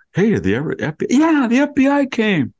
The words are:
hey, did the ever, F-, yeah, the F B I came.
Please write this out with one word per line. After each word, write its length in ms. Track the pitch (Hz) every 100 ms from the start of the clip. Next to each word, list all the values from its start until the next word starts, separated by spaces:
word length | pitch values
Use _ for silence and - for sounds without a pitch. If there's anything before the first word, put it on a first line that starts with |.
| _
hey, 200 | - 220
did 120 | 135
the 120 | 95 110
ever, 200 | 151 -
F-, 180 | 143 - -
yeah, 380 | 254 320 302 233
the 100 | 240
F 140 | 294
B 140 | 285 262
I 180 | 285 269
came. 480 | - 220 175 123